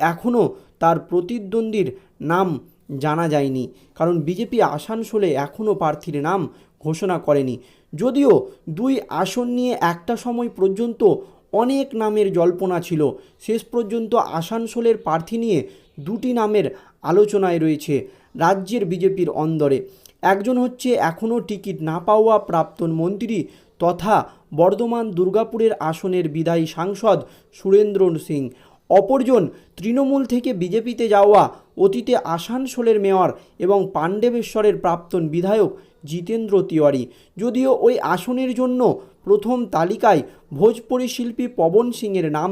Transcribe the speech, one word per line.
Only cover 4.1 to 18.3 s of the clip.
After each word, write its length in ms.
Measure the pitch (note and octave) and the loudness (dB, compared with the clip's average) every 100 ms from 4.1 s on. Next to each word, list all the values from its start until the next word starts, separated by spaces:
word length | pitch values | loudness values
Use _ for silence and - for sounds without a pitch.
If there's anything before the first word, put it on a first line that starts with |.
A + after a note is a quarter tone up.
| E3+ | 0
বিজেপি 380 | D3 F#3 A#3 A#3 | -2 -4 -2 0
আসানসোলে 640 | E3+ D3 - A3+ A3 A3 F#3 | 0 -2 -6 -8 -4 -2 0
এখনও 400 | C3+ C#3+ - G#3+ | 0 -4 -4 -2
প্রার্থীর 420 | F#3+ D#3+ D3+ E3 D3 | 0 -2 -4 -6 -4
নাম 180 | D3+ F#3+ C#3 - _ _ | -2 -2 -4 -10 _ _
ঘোষণা 360 | D3+ D#3+ G3 E3 | -6 -4 -2 -2
করেনি। 360 | E3+ C#3+ C3 B2+ - _ _ | 0 0 0 -6 -12 _ _
যদিও 400 | D3+ B3 C4+ C#4 D#3+ - - - | -4 -2 2 4 4 2 -12 -12
দুই 260 | D#3 C4 C4 - | -4 -2 -2 -4
আসন 380 | D3+ F#3+ B3 A#3+ | -4 -4 -4 -4
নিয়ে 240 | B3 B3 F#3 | -2 -2 0
একটা 340 | E3+ E3+ - A3+ | -2 -2 -6 -6
সময় 340 | B3 A#3+ A#3+ F3+ | -6 -6 -6 -2
পর্যন্ত 420 | F#3+ F#3+ A#3 A3+ G#3 D3 - _ _ | 0 0 -4 2 2 2 -4 _ _
অনেক 340 | G3+ B3 C#4 C4+ | 0 0 0 -2
নামের 320 | A3 G#3+ G#3+ G3 | -4 -2 0 0
জল্পনা 460 | E3+ F3 F3+ F#3+ E3+ | 2 2 0 -2 -4
ছিল, 220 | - D#3 C#3 - - _ | -2 0 0 -2 -14 _
শেষ 200 | - A3+ | -4 -4
পর্যন্ত 480 | - A#3+ G#3 A#3 A3 A#3 - | -4 -6 -4 -4 0 0 0
আসানসোলের 640 | D#3+ E3+ A3+ A3+ A#3+ A#3 A3 | -4 -4 -6 -6 0 0 0
প্রার্থী 380 | - D#3+ E3 A3+ | 0 -4 -2 -4
নিয়ে 200 | A#3 E3 - - _ - | 0 0 -2 -12 _ -14
দুটি 300 | C#3+ A3+ B3+ | -8 -4 -2
নামের 340 | A#3+ G#3+ G#3+ C#3+ - - _ | 0 2 2 0 -4 -20 _
আলোচনায় 560 | C#3+ F#3 G#3 G#3 F#3 E3+ | 2 4 4 2 0 0
রয়েছে 360 | D#3+ D3 D#3+ C3+ G2+ - _ | 0 -2 -2 -4 -4 -16 _